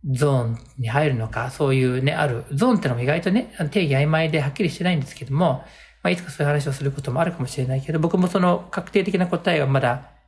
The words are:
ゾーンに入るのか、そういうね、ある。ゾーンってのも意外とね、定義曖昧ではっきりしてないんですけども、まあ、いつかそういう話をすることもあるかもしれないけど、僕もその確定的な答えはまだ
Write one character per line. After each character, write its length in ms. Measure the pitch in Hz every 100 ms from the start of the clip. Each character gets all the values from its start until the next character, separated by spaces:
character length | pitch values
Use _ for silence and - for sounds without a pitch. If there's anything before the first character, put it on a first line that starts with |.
ゾ 260 | - 127 147
ー 140 | 135
ン 140 | 117 113 - -
に 100 | 117
入 220 | 135 151
る 40 | 123
の 120 | 110
か、 220 | 113 123
そ 180 | - 143
う 60 |
い 80 | 131
う 180 | 127 127
ね、 100 | 135
あ 140 | 156 147
る。 180 | 117 117
ゾ 160 | 143 240
ー 60 |
ン 20 | 214
っ 40 |
て 80 | 143
の 60 |
も 60 | 120
意 60 | 120
外 140 | 160
と 100 | 185
ね、 200 | 208 254 - 156
定 120 | 208
義 100 | 165
曖 120 | 135 151
昧 240 | 156 160
で 100 | 156
は 80 | 139
っ 40 |
き 100 | -
り 80 | 180
し 80 | -
て 60 |
な 80 | 170
い 40 | 165
ん 40 |
で 60 | 131
す 80 |
け 100 | -
ど 100 | 123
も、 300 | 135 175 135 - - - _
ま 60 | 175
あ、 20 |
い 60 | 175
つ 60 |
か 60 | 175
そ 120 | -
う 40 | 143
い 40 |
う 20 |
話 160 | 147 143
を 40 |
す 100 | 135
る 80 | 139
こ 100 | 139
と 120 | 135
も 80 | 127
あ 40 |
る 80 | 170
か 60 | 170
も 80 | 127
し 100 | -
れ 60 | 127
な 100 | 131
い 40 |
け 120 | 135
ど、 80 | 160
僕 180 | 165 185
も 80 | 180
そ 140 | 190
の 260 | 180 170 -
確 180 | - 185
定 140 | 202
的 140 | 185 190
な 100 | 180
答 280 | 175 - 160
え 40 |
は 80 | 139
ま 100 | 135
だ 300 | 127 131 - -